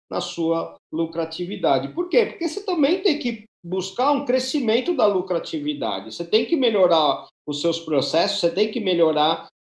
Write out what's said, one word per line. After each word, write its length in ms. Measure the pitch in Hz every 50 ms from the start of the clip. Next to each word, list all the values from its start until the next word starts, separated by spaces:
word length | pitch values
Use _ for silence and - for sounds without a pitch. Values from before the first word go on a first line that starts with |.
| _ -
na 100 | 185 180
sua 540 | - - - 170 160 165 165 165 - - - - _ _
lucratividade. 1000 | 156 160 165 165 - 165 165 160 - - 180 180 208 180 160 147 135 131 135 139 -
Por 140 | 349 359 -
quê? 180 | 302 240 208
Porque 220 | - - - 330 311
você 160 | - 381 -
também 360 | 381 349 320 285 302 381 381
tem 200 | - 339 285 -
que 240 | - 240 - - - _ _ _ -
buscar 460 | 170 185 190 185 - - - 262 294
um 140 | 285 254 -
crescimento 680 | - 247 254 254 - - 285 240 214 226 254 - 359
da 140 | 294 254 220
lucratividade. 1080 | - - 185 180 - 175 165 - - 165 151 143 151 143 135 123 107 98 98 104 110
Você 120 | - - 170
tem 220 | - 214 240 262
que 100 | - 339
melhorar 720 | 269 254 226 214 196 185 175 170 160 151 143 131 - - - _ _ _ 151
os 120 | 139 -
seus 180 | - 170 165 -
processos, 600 | - 160 151 135 - - 156 165 190 202 - -
você 100 | 175 165
tem 220 | - 190 220 220
que 80 | - 233
melhorar 640 | 202 185 175 170 165 156 151 147 151 160 170 165 - - _ _